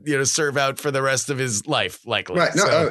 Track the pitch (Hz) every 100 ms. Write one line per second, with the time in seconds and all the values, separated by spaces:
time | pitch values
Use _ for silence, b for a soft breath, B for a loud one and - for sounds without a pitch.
0 | 143 139 135 - 147 135 135 135 147 135
1 | 135 131 - 135 131 101 156 131 95 -
2 | 120 104 - 180 165 170 - 156 151